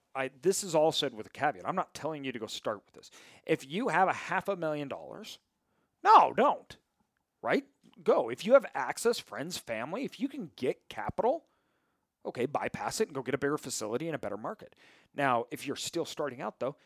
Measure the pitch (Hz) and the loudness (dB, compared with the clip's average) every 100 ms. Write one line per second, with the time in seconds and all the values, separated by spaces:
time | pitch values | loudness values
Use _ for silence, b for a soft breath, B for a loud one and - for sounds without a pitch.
0 | _ 135 131 135 160 196 202 156 156 147 | _ -6 -6 0 0 0 2 4 4 4
1 | 143 110 107 - 143 113 92 185 - - | -2 -4 -12 -2 -2 0 -4 -4 -4 -6
2 | 147 151 135 117 107 - 123 104 - - | -8 -6 -6 -6 -8 -6 -4 -6 -8 -20
3 | - B B B - 160 135 170 247 165 | -20 B B B -2 -2 -2 -4 0 4
4 | 185 - - 185 190 190 160 151 143 92 | 4 2 -2 -2 -2 -2 -2 -4 -6 -8
5 | 71 - 214 - _ _ _ _ _ _ | -10 -14 -14 -18 _ _ _ _ _ _
6 | 370 440 143 120 269 - - - _ _ | 8 8 8 6 4 2 -4 -20 _ _
7 | _ _ _ _ 117 190 - _ _ - | _ _ _ _ 0 0 0 _ _ -2
8 | 156 - 120 120 190 262 214 139 127 - | 2 4 2 -2 6 6 6 0 -4 0
9 | 226 233 - 104 156 - - 113 127 196 | 0 0 -4 -8 -6 -8 -6 -6 -4 -6
10 | 240 - 277 294 170 - 127 - - - | -6 -4 -6 -6 -10 -4 -2 -2 -8 -8
11 | 104 - 220 320 - _ _ _ _ _ | -6 0 0 0 -4 _ _ _ _ _
12 | _ _ - - 117 131 107 - 107 - | _ _ -10 -4 -2 0 -4 -4 -6 -2
13 | 220 135 127 131 139 147 135 - 107 123 | -2 -4 -4 -2 0 -2 -4 -6 -4 -4
14 | 165 143 104 101 127 220 - _ b b | -4 -6 -6 -8 -8 -10 -14 _ b b
15 | b - 139 120 117 143 139 123 - 165 | b -2 2 2 0 -8 -6 -6 -4 -4
16 | 143 - 147 120 196 - 123 - | -4 -4 -6 -6 -8 -6 -6 -6